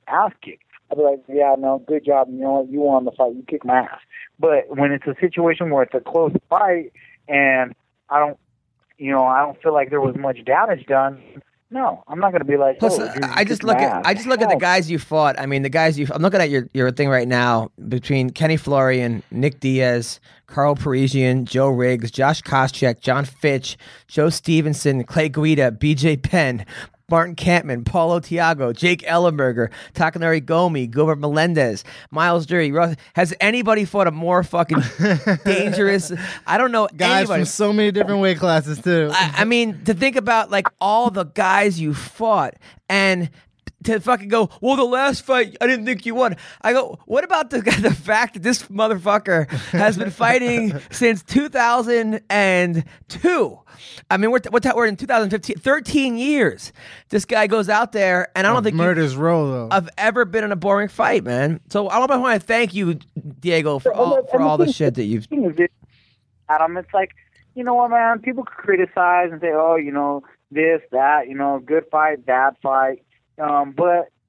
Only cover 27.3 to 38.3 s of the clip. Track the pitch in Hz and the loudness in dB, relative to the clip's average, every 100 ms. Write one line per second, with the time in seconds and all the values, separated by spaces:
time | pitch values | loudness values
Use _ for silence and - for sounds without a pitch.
27.3 | 165 175 175 156 120 117 180 165 175 - | -2 0 2 0 -6 -4 -2 0 0 -2
28.3 | 165 165 156 127 113 175 175 - 170 175 | 0 0 0 -2 -2 0 0 0 2 2
29.3 | 151 131 120 113 - - - 165 165 165 | 2 0 0 -4 -6 -14 -2 -2 0 0
30.3 | 160 135 165 180 156 123 120 156 151 147 | 0 0 2 2 0 -2 0 0 0 -2
31.3 | 151 165 160 127 95 - - - 147 175 | 0 2 2 0 -2 -10 -20 -10 -2 2
32.3 | 170 147 175 156 151 170 156 - - 175 | 0 0 0 0 0 0 -2 -4 -2 0
33.3 | 175 196 240 214 220 196 202 180 156 170 | 0 0 2 2 0 0 0 0 0 0
34.3 | 180 165 175 165 156 123 - 202 170 - | 2 2 0 0 0 -2 -2 0 2 0
35.3 | 175 202 190 202 190 196 196 180 175 185 | -2 0 0 0 2 2 2 -2 -8 -10
36.3 | - - 190 254 233 208 147 180 190 208 | -10 -2 2 2 2 -2 0 2 2 2
37.3 | 170 180 - 208 208 208 202 196 202 190 | 0 -2 0 0 2 2 2 0 2 2